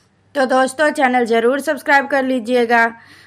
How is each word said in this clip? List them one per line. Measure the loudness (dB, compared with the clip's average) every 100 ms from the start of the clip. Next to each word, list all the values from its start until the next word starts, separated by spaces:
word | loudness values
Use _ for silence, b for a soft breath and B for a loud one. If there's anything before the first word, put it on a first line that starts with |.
| b _ _ -4
तो | 0
दोस्तों, | 2 0 0 -2
channel | 2 0 0 0
ज़रूर | 0 0 -2
subscribe | -4 -6 0 0 2
कर | -2
लीजिएगा। | -2 -4 -2 -2 2 2 0 -4 B B